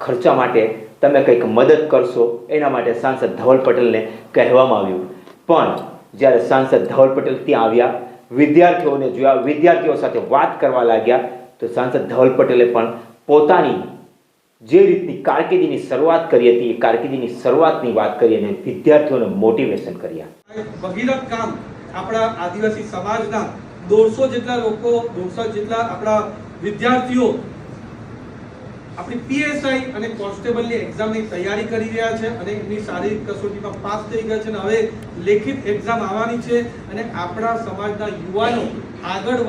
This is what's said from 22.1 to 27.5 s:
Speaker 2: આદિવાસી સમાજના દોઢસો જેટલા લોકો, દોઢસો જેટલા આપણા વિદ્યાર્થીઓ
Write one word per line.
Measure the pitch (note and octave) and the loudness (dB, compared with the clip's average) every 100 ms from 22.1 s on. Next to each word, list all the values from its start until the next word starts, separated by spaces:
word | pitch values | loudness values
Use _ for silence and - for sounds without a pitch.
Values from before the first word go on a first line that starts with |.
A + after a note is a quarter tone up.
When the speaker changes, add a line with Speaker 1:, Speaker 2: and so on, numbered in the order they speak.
| A3+ A3+ E3+ F3+ | 0 0 -2 -6
Speaker 2:
આદિવાસી | G3+ G#3+ - - | -2 -2 -2 -6
સમાજના | F3+ G3 A3+ G#3+ A3 - - - - F3+ | -8 -4 -4 -2 -4 -6 -10 -16 -14 0
દોઢસો | G#3+ A3 A3 C4 | 4 4 4 0
જેટલા | A#3+ A#3 B3 A3 | -2 -4 -4 -4
લોકો, | G#3+ A#3 A#3 A#3 F3+ | -2 0 0 -2 -8
દોઢસો | F3+ A3+ A3+ G3+ | -8 -6 -6 -6
જેટલા | G#3+ A3+ A#3 | -4 -4 -4
આપણા | - G#3+ G#3+ G3+ - - - | -4 0 0 -2 -10 -16 -10
વિદ્યાર્થીઓ | F#3 G#3 A#3+ B3+ B3+ B3 A#3 - - | -8 -4 0 0 0 0 0 0 -8